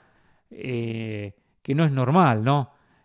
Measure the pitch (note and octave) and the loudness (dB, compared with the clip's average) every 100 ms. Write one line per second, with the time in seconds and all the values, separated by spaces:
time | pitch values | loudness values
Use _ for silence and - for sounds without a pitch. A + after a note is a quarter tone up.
0 | _ _ _ _ _ - C3 A#2+ A#2 A2+ | _ _ _ _ _ -14 -8 -6 -6 -6
1 | A2+ G#2+ G2+ - _ _ - C#3 E3 C3+ | -8 -8 -10 -14 _ _ -4 0 2 2
2 | B2 E3+ E3 A2 A#2 C#3+ B2+ _ _ _ | 2 4 4 4 2 0 -2 _ _ _